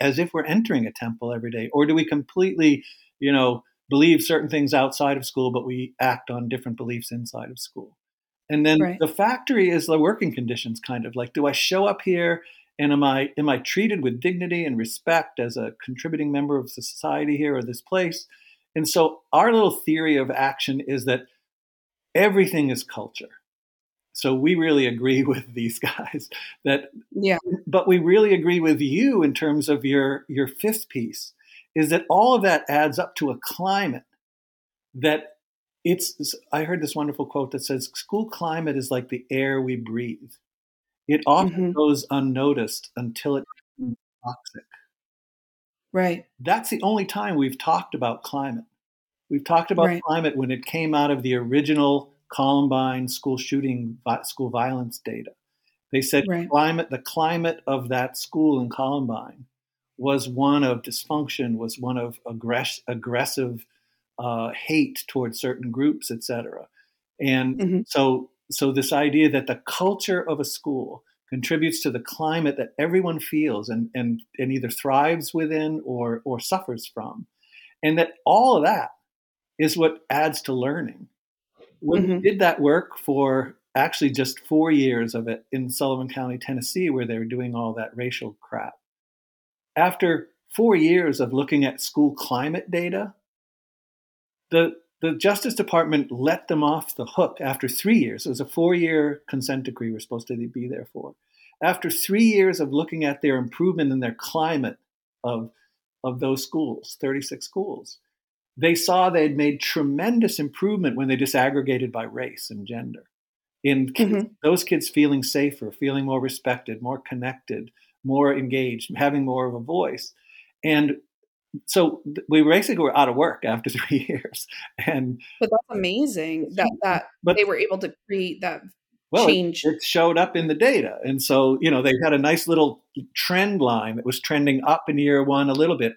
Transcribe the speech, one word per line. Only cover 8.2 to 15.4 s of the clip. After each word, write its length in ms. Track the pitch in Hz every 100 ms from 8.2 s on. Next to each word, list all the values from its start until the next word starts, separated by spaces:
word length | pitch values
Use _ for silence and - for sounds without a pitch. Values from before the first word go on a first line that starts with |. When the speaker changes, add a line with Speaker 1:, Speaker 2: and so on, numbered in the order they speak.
| _ _ -
Speaker 1:
And 180 | 151 151
then 140 | 160
Speaker 2:
Right. 180 | 175 185
Speaker 1:
the 80 | 156
factory 640 | - 208 247 - 240 180
is 160 | 170 170
the 120 | 156
working 360 | 156 220 180
conditions, 460 | 123 120 120 117 110
kind 260 | - 123 117
of, 80 |
like, 180 | 120 120
do 140 | - 143
I 60 |
show 320 | 135 - 190 202
up 160 | 196
here 400 | 196 175 170 170 - - _ -
and 140 | 147
am 120 | 143
I, 280 | 143 135 139 -
am 120 | 151
I 100 | 123
treated 440 | - 185 214 202
with 180 | 131 127
dignity 440 | 180 180 180 170
and 140 | 160 117
respect 600 | 113 - - 165 -
as 180 | -